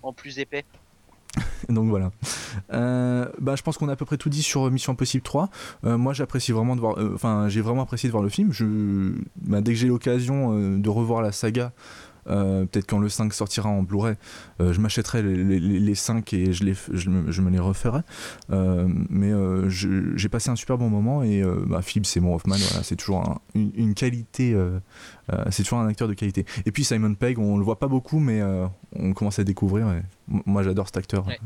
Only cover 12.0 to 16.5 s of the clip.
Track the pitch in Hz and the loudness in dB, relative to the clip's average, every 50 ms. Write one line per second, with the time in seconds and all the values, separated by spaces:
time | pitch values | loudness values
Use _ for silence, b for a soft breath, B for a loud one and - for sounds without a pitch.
12 | B B B B B - 90 101 98 95 95 95 95 90 - 104 - - - 101 | B B B B B -2 0 2 2 2 2 2 0 0 0 -2 -2 0 0 0
13 | 104 104 - - 110 107 - - 107 101 - - 101 107 104 98 95 87 101 98 | 2 0 0 0 -2 -2 0 -4 -6 -4 -4 -2 0 0 2 0 0 0 0 0
14 | 107 117 104 B B B B B B B B - 87 90 87 87 107 107 - 123 | 0 0 -2 B B B B B B B B 0 2 2 4 4 2 2 0 -2
15 | 107 - - 120 107 98 95 90 92 98 95 92 82 98 101 92 104 104 101 101 | -2 0 0 0 2 2 2 2 4 4 4 4 4 2 4 4 4 2 2 0
16 | - - 117 117 107 - - 92 92 92 | 0 0 0 -2 -2 -2 0 2 2 2